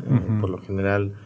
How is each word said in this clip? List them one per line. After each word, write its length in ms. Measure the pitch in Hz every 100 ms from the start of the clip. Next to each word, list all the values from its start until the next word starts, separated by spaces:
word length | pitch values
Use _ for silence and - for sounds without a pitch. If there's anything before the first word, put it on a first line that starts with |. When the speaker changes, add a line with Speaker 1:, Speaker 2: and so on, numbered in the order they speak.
| -
Speaker 1:
Eh, 80 | 127 95
Speaker 2:
Ujú. 120 | 107
Speaker 1:
por 80 | 101
lo 80 | 90
general 540 | - 98 98 101 98 98